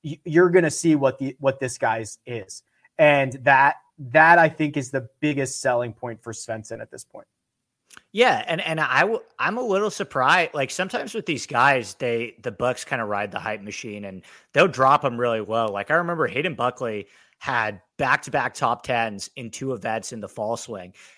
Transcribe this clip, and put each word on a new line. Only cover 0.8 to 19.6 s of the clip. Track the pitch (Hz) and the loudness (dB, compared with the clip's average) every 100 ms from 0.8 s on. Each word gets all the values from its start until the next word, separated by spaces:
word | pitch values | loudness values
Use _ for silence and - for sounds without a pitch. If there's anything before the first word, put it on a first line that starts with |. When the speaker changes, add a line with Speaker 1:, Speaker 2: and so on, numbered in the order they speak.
| 170 147 | 2 4
Speaker 1:
what | 135 - | 4 0
the, | 135 - | -8 -2
what | 135 131 | -2 0
this | 127 - | -4 -2
guy's | 120 113 110 - - | -2 -2 -6 -14 -10
is." | 117 98 - _ _ _ - | -10 -10 -18 _ _ _ 2
And | 151 143 135 131 | 4 4 2 0
that, | 127 135 139 - _ - | 4 6 6 2 _ -18
that | 131 151 160 170 | 0 6 8 8
I | 160 | 6
think | 165 151 147 | 2 -2 -2
is | 123 | -4
the | 135 117 - | -6 -6 -4
biggest | 151 139 135 - | -2 0 -2 -2
selling | 131 120 120 | 0 0 -2
point | 107 123 110 | -8 -12 -12
for | - | -12
Svensson | 110 - 110 107 113 | -12 -10 -10 -10 -14
at | 113 | -14
this | - | -18
point. | - - - _ _ _ _ _ _ - _ | -18 -20 -20 _ _ _ _ _ _ -20 _
Speaker 2:
Yeah, | 196 240 120 - | 2 2 2 -2
and, | 165 | -4
and | 160 156 | -2 -2
I | 143 131 | 0 2
w-, | 185 226 - - | 2 0 -6 -6
I'm | 135 220 | -4 -4
a | |
little | 247 196 208 | -2 0 0
surprised. | - - 139 131 180 165 | -4 -6 0 2 2 2
Like, | 151 131 | -4 -6
sometimes | - 190 247 269 | -4 -6 -6 -6
with | 226 - | -8 -6
these | 135 - | -6 -2
guys, | 123 135 135 107 - | 2 4 4 -2 -6
they, | 127 117 117 - | -4 -4 -6 -8
the | 117 | -10
books | 101 123 123 | -4 -2 -2
kinda | - 131 107 | -6 -6 -4
ride | 101 104 | -4 -4
the | 98 | -6
hype | 110 107 | -8 -8
machine | 101 - 117 104 101 | -10 -12 -12 -12 -12
and | 95 - - _ | -14 -18 -20 _
they'll | 139 180 | 2 2
drop | 131 131 143 139 | 4 4 4 2
'em | 120 | -2
really | 120 113 | -2 -2
low. | 104 113 110 | -2 -2 -2
Like, | 101 101 | -4 0
I | 160 | 0
remember | 170 170 127 | 0 -2 -2
Hayden | 110 170 123 | -2 -4 -2
Buckley | 123 - 120 107 98 _ _ _ | -4 -2 -6 -8 -10 _ _ _
had | - 120 107 101 _ - | -4 -2 -2 -6 _ -4
back-to-back | 135 143 - 147 123 | 0 0 0 -4 -4
top | - 123 120 | -2 -2 -2
tens | - 120 113 101 - - | -2 -2 -2 -6 -14 -14
in | 120 | -14
two | - | -10